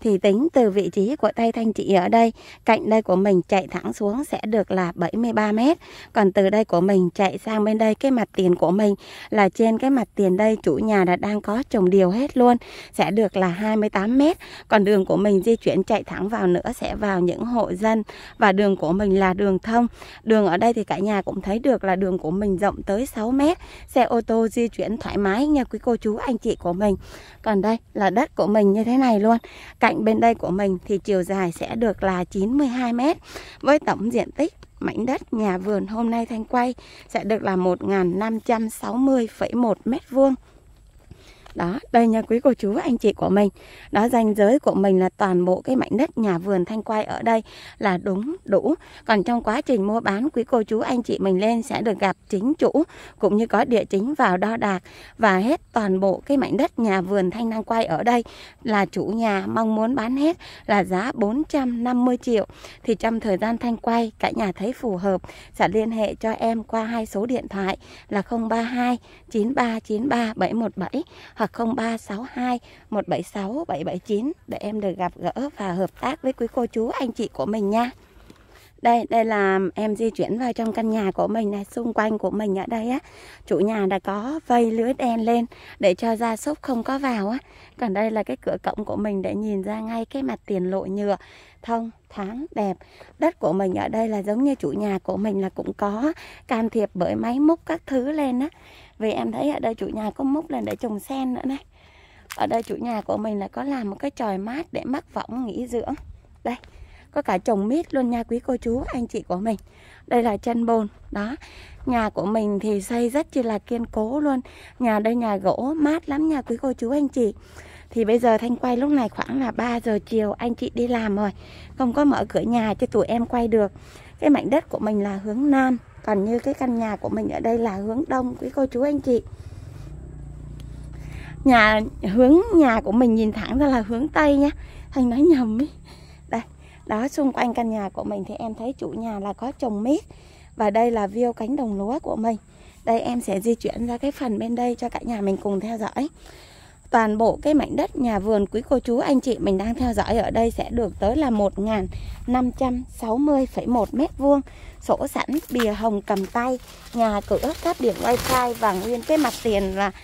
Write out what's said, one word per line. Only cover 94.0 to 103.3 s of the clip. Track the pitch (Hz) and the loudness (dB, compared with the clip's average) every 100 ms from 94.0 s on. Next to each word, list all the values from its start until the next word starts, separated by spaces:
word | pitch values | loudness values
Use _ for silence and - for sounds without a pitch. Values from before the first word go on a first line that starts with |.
| 226 | -2
là | 214 | -2
giống | 196 220 277 | -2 0 0
như | 262 | 0
chủ | 151 | -4
nhà | 180 208 190 | -4 -2 -4
của | - 185 | -4 -4
mình | 214 196 | -2 -2
là | 190 | -4
cũng | - - | -6 -8
có | 196 202 208 294 339 - - - | -4 -4 -2 -4 -4 -12 -16 -6
can | 226 226 | -2 -2
thiệp | 226 202 185 | -2 -2 -2
bởi | 175 214 | -2 -2
máy | 226 254 | -2 2
múc | 302 330 - | 2 2 -2
các | 330 - | -8 -4
thứ | 262 254 | -4 -2
lên | 311 277 247 | -2 -2 -2
á. | 294 - - - - - | -4 -8 -20 -20 -20 -6
Vì | 214 | -4
em | 220 233 | -4 -4
thấy | 226 285 | -2 -2
ở | 294 | -2
đây | 226 226 | -4 -4
chủ | 196 | -6
nhà | 220 214 | -6 -6
có | - 269 | -4 -2
múc | 294 330 | -2 -2
lên | 262 214 | -6 -6
để | 202 | -6
trồng | 240 208 | -6 -8
sen | - 269 262 247 | -8 -6 -4 -4
nữa | 262 | -6
này. | 277 - _ _ - - - - - | -8 -10 _ _ -20 -20 -20 -16 -6
Ở | - | -2
đây | 226 | -2
chủ | 226 202 | -4 -8
nhà | 240 220 | -6 -6
của | - 208 | -4 -4
mình | 214 | -4